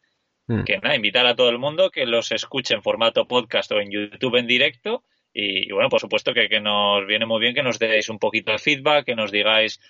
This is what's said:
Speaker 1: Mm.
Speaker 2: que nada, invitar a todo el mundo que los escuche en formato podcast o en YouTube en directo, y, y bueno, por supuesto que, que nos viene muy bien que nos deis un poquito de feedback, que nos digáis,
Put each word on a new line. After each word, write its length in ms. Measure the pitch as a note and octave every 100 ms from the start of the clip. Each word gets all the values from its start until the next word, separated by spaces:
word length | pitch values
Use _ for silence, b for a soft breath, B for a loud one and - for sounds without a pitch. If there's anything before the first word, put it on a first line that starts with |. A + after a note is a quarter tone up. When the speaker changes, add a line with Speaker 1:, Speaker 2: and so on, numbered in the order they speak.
| _ _ _ _ -
Speaker 1:
Mm. 160 | A2
Speaker 2:
que 140 | G2 G2+
nada, 160 | A#2+ C#3
invitar 300 | G#2 A#2+ B2
a 80 | B2
todo 140 | B2
el 80 | A#2+
mundo 300 | C#3+ D#3 F#3
que 140 | D#3 B2
los 240 | A#2 -
escuche 420 | A2 - C3+ - A2
en 60 |
formato 440 | G#2 G#2 A2+ A#2 G#2+
podcast 440 | B2 A#2 G#2+ -
o 80 | G#2+
en 100 | G2+
YouTube 440 | G#2 G#2 - B2+ B2
en 100 | A#2+
directo, 560 | B2 D3+ - G#3 A#3+ - _ _
y, 340 | - G2+ F#2+ -
y 40 |
bueno, 180 | G2 C3
por 100 | A2
supuesto 340 | G#2 G#2+ -
que, 140 | A#2+ G#2
que 100 | A2
nos 460 | G#2 G#2 G2+ G2+ G2
viene 180 | G#2+ A2+
muy 140 | A2
bien 140 | A#2 B2
que 80 |
nos 160 | B2+ A2
deis 300 | A2+ A2 A2
un 100 | G#2+
poquito 320 | G#2+ G#2+ G2+
de 60 | G#2+
feedback, 460 | D3+ C#3 C#3+ D3 C3
que 100 | A2+
nos 160 | G#2
digáis, 480 | G#2 G#2 A2 A2 -